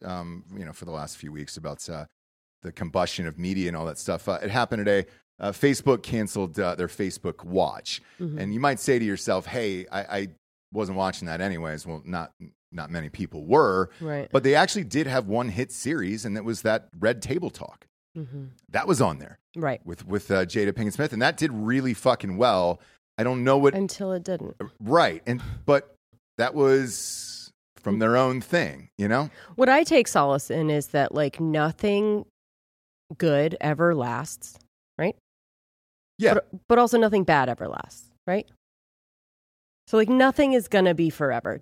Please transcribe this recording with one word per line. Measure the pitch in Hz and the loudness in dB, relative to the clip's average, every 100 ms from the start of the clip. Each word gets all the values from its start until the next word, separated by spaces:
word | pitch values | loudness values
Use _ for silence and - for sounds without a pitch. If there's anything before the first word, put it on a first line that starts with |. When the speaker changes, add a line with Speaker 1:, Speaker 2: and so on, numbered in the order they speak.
Speaker 1:
um, | 90 90 87 87 87 | -10 -10 -10 -12 -14
you | 98 82 | -14 -14
know, | |
for | 78 85 | -14 -12
the | |
last | 78 73 - | -10 -10 -12
few | 76 | -14
weeks | 76 71 - | -12 -12 -12
about, | 78 71 - | -12 -10 -12
uh, | 80 76 _ _ _ _ _ | -12 -14 _ _ _ _ _
the | 87 | -16
combustion | - 85 92 87 - 85 | -10 -4 0 0 -2 -8
of | 78 | -6
media | 90 95 87 | -4 -2 -4
and | 82 | -4
all | 82 | -8
that | 73 | -6
stuff. | - 85 - | -6 -4 -4
Uh, | 90 | -4
it | 101 | -4
happened | 120 117 113 | -2 -2 -2
today. | 101 101 90 _ _ - | 2 2 0 _ _ -10
Uh, | 101 | -8
Facebook | 98 143 123 139 117 | 0 2 2 2 0
canceled, | - 117 104 104 92 80 | 0 -4 -4 -4 -4 -2
uh, | 90 87 | -2 -2
their | 87 | -6
Facebook | - 95 - 87 - | -4 -6 -6 -8 -8
Watch. | 85 92 80 50 - - _ - | -2 0 0 -2 -10 -12 _ -12
Speaker 2:
Mm-hmm. | 175 151 | -8 -6
Speaker 1:
And | 98 | -4
you | 110 | 0
might | 143 135 | 0 0
say | - 123 | 2 2
to | |
yourself, | 110 98 - 95 - | 0 -2 -2 -2 -2
"Hey, | 123 107 92 92 | -4 -4 -6 -8
I, | 98 | -10
I | 98 98 98 80 _ _ _ | -6 -6 -6 -12 _ _ _
wasn't | 104 98 95 | -6 -4 -2
watching | 95 - 85 | -2 -4 -6
that | 82 | -4
anyways." | 98 85 82 78 82 | -4 -4 -6 -8 -10
Well, | 80 82 | -12 -8
not, | 87 80 _ 85 _ _ | -8 -8 _ -20 _ _
not | 87 76 | -14 -8
many | 85 76 | -8 -8
people | - 92 80 | -8 -10 -8
were. | 78 143 120 92 92 - | 2 4 6 2 -2 -6
Speaker 2:
Right. | 160 147 - | -8 -8 0
Speaker 1:
But | 135 | 2
they | 135 143 | 4 4
actually | 185 214 127 | 4 0 -2
did | 143 143 | -2 0
have | 127 98 | -2 -2
one | 113 123 | -2 -2
hit | 92 139 | -4 -6
series, | - 123 160 95 107 | -6 -6 -4 -4 -6
and | 107 107 | -6 -6
it | 110 | -6
was | 101 | -4
that | 110 110 - 85 | 0 -2 -4 -2
Red | 104 120 | -2 0
Table | - 165 165 | -4 -4 -6
Talk. | - - - _ _ _ 165 | -10 -16 -18 _ _ _ -14
Speaker 2:
Mm-hmm. | 135 139 135 - _ | -12 -12 -16 -18 _
Speaker 1:
That | 107 196 | -2 2
was | 135 | 2
on | 107 69 | 2 -2
there. | 71 - _ - | -12 -20 _ -6
Speaker 2:
Right. | 139 123 82 | -6 -6 -10
Speaker 1:
With, | 85 92 | -14 -6
with, | 101 - | -4 0
uh, | 98 87 | 0 0
Jada | 110 101 | 0 0
Pinkett | 101 107 | 0 -2
Smith. | - 151 | -2 -4
And | 107 | 0
that | 139 - | 0 0
did | 151 | -2
really | 110 107 131 131 | -2 -2 0 0
fucking | 110 131 117 101 92 | 0 2 2 0 2
well. | 123 95 87 87 _ _ _ - | 4 4 2 -2 _ _ _ -4
I | |
don't | 120 127 | -2 0
know | 127 139 | 2 6
what | 143 190 | 6 4
Speaker 2:
Until | 190 - 196 | -2 -4 -6
it | 185 | -6
didn't. | 175 175 - - 104 - | -6 -8 -8 -12 -14 -10
Speaker 1:
Right. | 104 165 131 82 - | 2 4 4 0 -6
And, | 123 110 - - | -6 -6 -4 2
but | 139 - _ _ _ _ - | 2 2 _ _ _ _ -2
that | 123 147 | -2 2
was | 135 135 127 - - - - - - _ _ _ | 4 4 2 -6 -8 -10 -12 -16 -18 _ _ _
from | 104 107 | -4 0
their | 110 123 | 4 4
own | 131 127 | 2 0
thing, | - 175 98 69 80 - | -2 -2 -2 -6 -14 -4
you | 101 | 0
know? | 123 151 - - 180 | 0 -2 -8 -8 2
Speaker 2:
What | 254 | 4
I | 277 | 4
take | 330 311 - | 6 4 4
solace | 170 143 139 - | 4 4 2 0
in | 143 156 | -2 0
is | 147 139 | 0 0
that, | 147 135 | 0 0
like, | 143 143 - | 0 -2 -2
nothing | 160 151 156 160 214 202 214 208 - _ _ _ _ _ _ _ - 156 | -2 0 0 0 0 2 0 -2 -6 _ _ _ _ _ _ _ -20 -2
good | 165 143 156 - | 2 2 2 0
ever | 151 147 175 | -2 2 2
lasts, | 156 120 117 156 - - - _ _ _ - | 2 -2 -4 -8 -12 -18 -20 _ _ _ -4
right? | 175 - _ _ _ _ _ _ _ _ _ - | -4 -4 _ _ _ _ _ _ _ _ _ 0
Speaker 1:
Yeah. | 214 - | 4 4
Speaker 2:
But, | - 190 - | 0 -6 4
but | 233 | 6
also | 233 233 | 6 6
nothing | 220 202 | 4 4
bad | 175 151 127 | 4 4 4
ever | 117 - | -2 -6
lasts, | - - - - _ - | -10 -12 -20 -20 _ -4
right? | 196 226 _ _ _ _ _ _ _ _ _ _ _ _ _ - | -4 -4 _ _ _ _ _ _ _ _ _ _ _ _ _ 0
So, | 220 | 2
like, | 214 | 4
nothing | 254 262 262 277 | 6 6 6 4
is | 254 - | 4 4
gonna | 202 185 165 | 4 4 4
be | 165 | 2
forever. | - 143 117 - - | 0 0 0 -2 -4